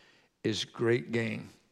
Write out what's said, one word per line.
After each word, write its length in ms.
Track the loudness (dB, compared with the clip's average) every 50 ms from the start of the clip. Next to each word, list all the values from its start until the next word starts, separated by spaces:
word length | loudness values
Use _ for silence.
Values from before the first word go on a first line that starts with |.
| -20 -20 _ _ _ _ _ _
is 220 | -2 -2 -2 -2 -4
great 480 | -6 -4 0 2 4 4 4 2 0
gain. 380 | -2 -2 0 -2 -4 -6 -10 -12 -18 -20 _ _